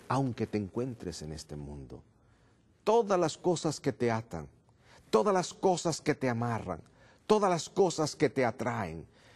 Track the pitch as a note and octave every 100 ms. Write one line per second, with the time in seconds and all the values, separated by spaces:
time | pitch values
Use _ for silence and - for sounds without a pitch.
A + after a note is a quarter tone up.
0 | - - C3+ A2+ A2 G#2+ F#2+ A#2 C3 A2+
1 | F2 D#2+ D#2 D2+ - D2+ C#2+ C#2+ C2 A#1+
2 | - _ _ _ _ _ _ _ - A3+
3 | G3+ F#3 D#3+ - F3+ E3 D#3+ - C#3+ A#2+
4 | A#2+ A2+ - E2 D2 - _ _ _ -
5 | _ A3 G#3 F#3+ E3+ - F#3+ E3+ E3+ D3+
6 | - C#3 C3 A#2 A#2 A2+ F2+ E2+ - _
7 | - _ - G#3+ G3 E3+ - - F#3+ D#3+
8 | D3+ - C#3 C3+ B2 - A2+ A#2 F2+ D#2+
9 | D2+ _ -